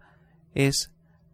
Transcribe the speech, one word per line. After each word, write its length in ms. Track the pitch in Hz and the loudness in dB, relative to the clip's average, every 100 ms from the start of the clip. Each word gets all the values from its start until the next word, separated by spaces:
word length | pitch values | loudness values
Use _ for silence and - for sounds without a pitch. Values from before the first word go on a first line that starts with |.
| - _ _ _ _ | -8 _ _ _ _
es 380 | 143 139 139 - _ _ _ _ | 0 0 0 -6 _ _ _ _